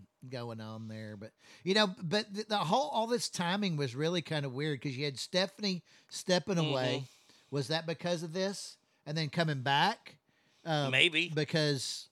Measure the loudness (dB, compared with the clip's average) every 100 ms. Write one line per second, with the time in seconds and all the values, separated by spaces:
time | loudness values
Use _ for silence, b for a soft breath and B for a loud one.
0 | -14 _ -12 -10 -8 -8 -10 -10 -10 -10
1 | -10 -12 -14 _ B B 0 4 4 0
2 | -2 -2 -2 -8 -2 0 2 2 2 0
3 | 2 0 -2 -2 0 2 0 0 -2 0
4 | 0 0 -2 -2 -2 -2 -2 -2 -4 -4
5 | -4 -4 -2 0 0 -2 -2 -2 -6 b
6 | b -8 2 2 4 2 2 2 2 0
7 | -4 -16 _ -20 -6 -4 0 -2 -2 -4
8 | 0 -2 -2 -2 -2 -4 -10 -14 _ _
9 | -6 -2 -2 2 2 2 4 6 6 2
10 | -8 -20 _ b b b -2 0 2 6
11 | 6 4 -2 -2 0 2 2 0 -2 -8
12 | -12